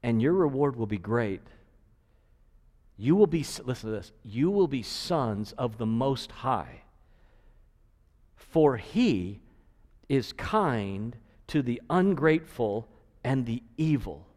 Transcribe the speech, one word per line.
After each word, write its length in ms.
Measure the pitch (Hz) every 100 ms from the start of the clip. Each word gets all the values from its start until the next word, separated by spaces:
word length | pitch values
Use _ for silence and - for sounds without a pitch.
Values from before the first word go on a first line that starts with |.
and 200 | 123 113
your 100 | 131
reward 460 | 185 160 135 143 120
will 100 | 110
be 100 | 104
great. 440 | 90 117 110 98 - - _ _ _ _ _ _ _ _ _ _ _ _ _ -
You 220 | 113 190
will 100 | 196
be," 120 | 160
listen 500 | 139 - 123 127 110
to 60 | 107
this, 180 | - -
"you 260 | - 110 160
will 200 | 202 175
be 120 | 135
sons 720 | 104 - - 170 120 101 104
of 240 | - 123 110
the 80 | 110
Most 460 | 113 135 131 -
High, 520 | - 127 117 65 62 - _ _ _ _ _ - - _ _ _ _ _ _ _ _
for 400 | - 165 151 120
he 640 | - 208 247 107 90 101 - - _ _ _ _ _
is 240 | 135 -
kind 840 | - - 214 180 117 98 98 110 120 - - -
to 140 | 156
the 200 | 120 120 -
ungrateful 960 | 170 190 165 156 160 160 - 113 104 120 - _ _ 123
and 200 | 135 120
the 160 | 117 - -
evil." 580 | 156 143 101 76 -